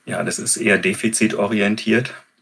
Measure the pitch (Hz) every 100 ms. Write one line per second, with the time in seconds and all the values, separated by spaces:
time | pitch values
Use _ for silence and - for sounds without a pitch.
0 | - 90 87 - - - - 95 92 98
1 | - - 107 - 101 107 101 107 - 95
2 | 135 - - _